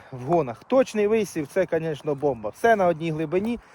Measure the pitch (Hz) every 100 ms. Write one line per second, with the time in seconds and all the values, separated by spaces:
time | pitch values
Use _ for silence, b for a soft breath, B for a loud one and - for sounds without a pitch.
0 | - 127 127 170 131 117 - 262 254 214
1 | 202 220 202 170 143 190 180 165 160 143
2 | 151 139 143 120 107 - 233 214 180 165
3 | 165 156 160 180 214 240 b